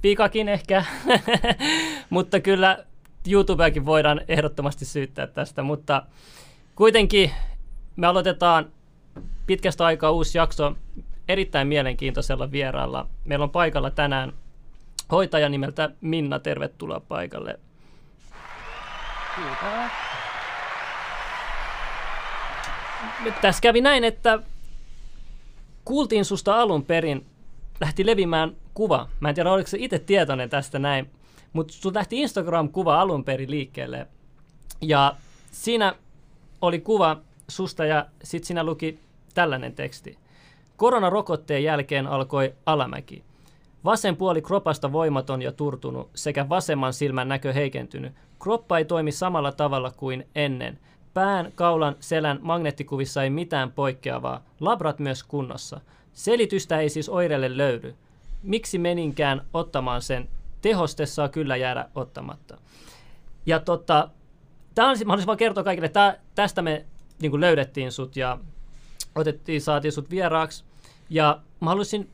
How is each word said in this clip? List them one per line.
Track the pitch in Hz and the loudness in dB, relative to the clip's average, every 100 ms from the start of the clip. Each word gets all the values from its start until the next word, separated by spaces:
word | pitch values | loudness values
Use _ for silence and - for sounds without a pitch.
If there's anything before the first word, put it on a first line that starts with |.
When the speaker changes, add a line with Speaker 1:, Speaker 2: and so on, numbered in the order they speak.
Speaker 1:
vikakin | 202 202 208 220 214 | 4 4 4 2 0
ehkä, | 202 - 190 170 - - 247 - 240 240 | -2 2 2 2 -6 4 4 4 2 2
<laughs> | - 285 320 320 302 - | 0 0 0 -2 -6 -2
mutta | 175 180 196 | 0 2 2
kyllä | 190 190 190 190 - - - - - | 4 6 6 4 -2 -20 -20 -10 4
YouTubeakin | 202 196 180 165 147 139 | 4 6 6 4 4 4
voidaan | 156 147 147 - | 6 6 2 2
ehdottomasti | 160 151 147 143 147 | 0 0 0 -4 -4
syyttää | 131 151 135 135 135 | -6 -4 -4 -6 -6
tästä, | - 135 - | -4 -6 -4
mutta | 139 147 - 135 - - - - - - - - | -2 -4 0 0 0 -20 -20 -20 -20 -20 -20 4
kuitenkin | 214 220 202 208 180 - - - - - - - | 6 8 6 6 4 2 -4 -4 -10 -12 -12 2
me | 170 | 4
aloitetaan | 185 180 175 175 165 156 - - - - - - - - | 4 2 4 6 6 2 -10 -20 -20 -20 -14 -8 -6 0
pitkästä | 190 185 151 | 0 0 4
aikaa | 165 160 156 | 2 4 4
uusi | 165 156 165 | 4 2 4
jakso | 156 - 147 - - - - - - | 2 2 0 0 -8 -12 -10 -8 0
erittäin | 190 190 147 139 | 0 2 2 2
mielenkiintoisella | 147 131 123 135 123 - 135 131 | 2 0 -2 -2 -2 0 0 -2
vieraalla. | 139 135 139 131 131 - - | -2 -2 -2 -4 -4 -6 -8
Meillä | - 143 | -4 0
on | 143 | 0
paikalla | 175 165 147 135 | 2 2 2 -2
tänään | 135 147 135 131 - - - - - - - - | 0 0 0 -4 -10 -16 -18 -20 -20 -14 -14 0
hoitaja | 165 190 160 147 | 2 4 2 2
nimeltä | 143 139 143 151 - | 2 -4 -2 -4 -2
Minna, | 160 165 143 139 | -2 -2 0 -2
tervetuloa | 143 143 147 - 170 - | -2 -4 -4 -8 -8 -8
paikalle. | - 147 90 - - - - - - - - - - - - - - - - - - - - 185 | -6 -8 -6 -8 -10 -12 -16 -20 -20 -20 -20 -20 -20 -18 -16 -16 -14 -14 -14 -10 -10 -8 -8 -8
Speaker 2:
Kiitos. | 156 - 202 220 240 - - - - - - - - - - - - - - - - - - - - - - - - - - - - - - - - - | -8 -6 -6 -4 -6 -6 -8 -8 -10 -10 -10 -10 -10 -8 -8 -8 -8 -8 -8 -8 -6 -4 -6 -6 -6 -6 -6 -6 -6 -6 -6 -6 -6 -8 -8 -8 -8 -6
Speaker 1:
Nyt | 226 - | -6 2
tässä | 302 - | 2 6
kävi | 240 233 | 6 6
näin, | 262 277 | 6 4
että | 233 220 240 220 - - - - - - - - - - - - - - | 2 2 2 2 0 -10 -10 -10 -12 -12 -12 -12 -14 -14 -16 -18 -20 -18
kuultiin | - 269 269 214 | -2 0 2 2
susta | 196 196 - 214 | 2 0 2 4
alun | 233 160 | 4 2
perin, | 139 165 165 139 - _ - - - - | 2 2 2 -4 -8 _ -18 -14 -14 -4
lähti | 147 156 190 | -4 0 2
levimään | 214 175 160 160 - - | 4 4 2 0 -4 -14
kuva. | - 214 135 123 - | -2 2 2 0 -2
Mä | 147 | -2
en | |
tiedä, | 147 170 | 0 2
oliko | 190 185 | 2 2
se | 196 | -4
itse | 247 165 | -2 -4
tietoinen | - 196 151 131 127 | 2 4 4 0 0
tästä | 139 135 143 | -2 -2 -2
näin, | 143 135 131 - - - - | 0 0 -2 -14 -20 -20 -8
mut | 160 156 | -4 -4
sulta | - 190 202 | -4 -4 -2
lähti | 185 233 | -2 -2
Instagram-kuva | 294 - 170 170 147 175 170 151 | -2 -2 0 0 0 0 4 4
alun | 190 151 | 4 0
perin | 131 131 131 | -2 -4 -4
liikkeelle. | 147 131 - 127 127 127 - - - - - - - | -6 -6 -8 -10 -10 -12 -18 -20 -20 -20 -20 -18 -8
Ja | 156 147 139 - - - - | 2 4 4 2 -16 -20 -20
siinä | - - 233 202 - - - - - - - | -8 -2 2 2 0 -14 -20 -20 -20 -20 -2
oli | 180 170 | 0 0
kuva | 185 214 165 156 - _ - | 0 4 4 2 -6 _ -16
susta | - 185 - | -8 -8 -2
ja | 156 156 - _ | 0 0 -2 _
sit | - 170 | -10 -10
siinä | - 175 | -6 -4
luki | 160 160 160 156 _ _ _ | -2 -2 -6 -8 _ _ _
tällainen | - 170 131 127 | 0 0 0 -6
teksti. | 127 135 - - - _ - - _ _ - | -8 -10 -10 -20 -20 _ -20 -20 _ _ 2
"Koronarokotteen | 240 247 185 196 202 156 - 143 | 4 4 4 2 0 -4 -2 0
jälkeen | 151 151 139 143 135 | 2 0 0 -2 0
alkoi | 139 131 139 135 - - | -2 -2 0 0 -2 0
alamäki. | 156 127 135 - - - _ - _ _ - | 0 0 -6 -12 -20 -20 _ -20 _ _ -6
Vasen | 170 214 202 160 | 0 2 2 0
puoli | 185 165 | 0 0
kropasta | 147 196 190 151 139 | 0 0 0 -2 -2
voimaton | 151 160 139 131 131 | 0 2 0 -2 -4
ja | 127 | -4
turtunut | 135 147 127 135 127 - | -4 -4 -4 -8 -8 -12
sekä | - 151 147 139 | -8 -4 -2 0
vasemman | 175 - 147 131 | 0 0 0 -2
silmän | 131 143 131 127 | -2 -2 -2 -2
näkö | 135 139 | -2 0
heikentynyt. | 131 143 135 123 139 131 - - - | 0 -2 -4 -10 -12 -12 -16 -20 -10
Kroppa | 190 226 - 170 | -2 -2 2 0
ei | |
toimi | 156 170 156 | 2 0 0
samalla | 143 180 170 143 | -2 -2 0 -2
tavalla | 135 147 139 127 | 0 0 0 -4
kuin | 131 131 127 - | -6 -6 -6 -6
ennen. | 151 143 127 123 - _ _ - | -2 -2 -2 -6 -10 _ _ -8
Pään, | - 196 196 170 | 0 2 0 -2
kaulan, | - 170 165 151 143 | 0 2 4 0 -2
selän | - 160 151 139 | -2 0 0 -2
magneettikuvissa | 165 170 160 143 135 139 135 147 | -2 -2 -2 -4 -8 -4 -4 -2
ei | 135 | -2
mitään | 143 175 151 131 | -2 -2 -2 -4
poikkeavaa. | 135 139 131 135 127 127 127 - _ | -2 -2 -2 -6 -6 -6 -8 -14 _
Labrat | 160 226 160 143 | -2 0 -2 -2
myös | 143 131 | -4 -6
kunnossa. | - 147 127 127 - - - _ _ | -6 -6 -6 -10 -14 -16 -20 _ _
Selitystä | - - 233 208 190 - 156 | -8 0 2 2 0 0 0
ei | 151 | 0
siis | 156 156 | -2 -4
oireelle | 190 175 147 131 127 | 0 2 2 0 0
löydy. | 139 120 127 - _ - - - | 0 0 -6 -16 _ -20 -10 -10
Miksi | 196 220 - 185 | -2 -2 -2 -2
meninkään | 175 175 160 143 143 135 - | 0 0 -2 0 0 0 -4
ottamaan | - - 143 127 123 | -6 -4 -4 -2 -4
sen? | - 127 123 - - - | -2 -4 -4 -8 -8 -4
Tehoste | 202 202 160 - 147 | 0 2 0 -2 -4
saa | - 143 | -2 -2
kyllä | 160 143 127 | -2 -2 -2
jäädä | 127 123 - | -2 -4 -6
ottamatta." | - 127 - 135 - - - - - - - - - - - - | -8 -10 -10 -14 -16 -20 -20 -20 -20 -20 -20 -20 -20 -18 -8 0
Ja | 160 | 0
tota, | 160 170 - 151 156 - - - - - - | 2 -2 4 4 4 -6 -20 -20 -20 -20 -6
tää | - 254 | 4 4
on, | 247 | 4
mä | 208 | 2
haluaisin | 196 185 | 0 2
vaan | 214 | 2
kertoa | 226 202 | 2 2
kaikille, | 185 175 160 | -2 -2 0
tää, | 208 202 - - | 6 4 4 -8
tästä | - 202 - | -2 0 0
me | 165 151 - - - - | -2 -4 -6 -18 -20 -6
niinku | 156 143 | -2 2
löydettiin | 175 156 135 - 127 | 4 4 2 -4 -6
sut | 123 131 135 | -6 -8 -4
ja | 127 123 - - - - - - - | -4 -4 -10 -14 -16 -18 -20 -14 -8
otettiin, | 151 156 151 - 156 | -2 -2 -2 -4 -2
saatiin | 143 147 151 | 0 0 0
sut | 147 139 | -4 -4
vieraaksi. | 185 175 160 156 - - - - - - | -2 2 2 0 -6 -18 -20 -20 -20 -4
Ja | 160 151 156 - - | 2 4 2 -6 -6
mä | 165 | -2
haluaisin | 190 202 214 196 | 0 -2 -4 -8